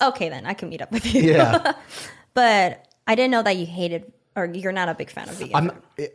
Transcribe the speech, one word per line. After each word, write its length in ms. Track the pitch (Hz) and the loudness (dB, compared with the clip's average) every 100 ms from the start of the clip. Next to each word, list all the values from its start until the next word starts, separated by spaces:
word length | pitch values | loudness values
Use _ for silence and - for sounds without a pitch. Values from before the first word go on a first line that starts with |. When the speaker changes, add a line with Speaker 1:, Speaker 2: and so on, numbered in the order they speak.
Speaker 1:
"Okay, 280 | 269 254 165 | 0 0 -6
then 160 | 127 113 | -8 -10
I 80 | |
can 160 | 202 165 | -10 -10
meet 120 | 160 | -12
up 80 | - | -8
with 200 | 220 233 | -6 0
you." 100 | 233 | 4
Speaker 2:
Yeah. 500 | 160 151 120 330 277 - - - | 6 6 6 4 0 -4 -10 -16
Speaker 1:
<laughs> 320 | - - _ 254 | -16 -20 _ 2
But 500 | 233 208 180 - _ _ - | 4 4 2 -2 _ _ -2
I 80 | 226 | 2
didn't 160 | 254 | 2
know 100 | 233 | 2
that 120 | 208 190 | 2 0
you 80 | 165 | -4
hated, 460 | 175 175 165 - _ _ - | -6 -4 -6 -10 _ _ -6
or 100 | 175 | -6
you're 260 | 175 190 | -4 -4
not 140 | 190 175 | -2 -4
a 40 | |
big 160 | 165 - | -4 -10
fan 180 | - - | -12 -14
of 60 | 180 | -12
vegan 200 | 127 147 | -4 -2
Speaker 2:
I'm, 140 | 170 | -2
Speaker 1:
food. 120 | - _ - | -4 _ -12
Speaker 2:
i-, 100 | 147 | -12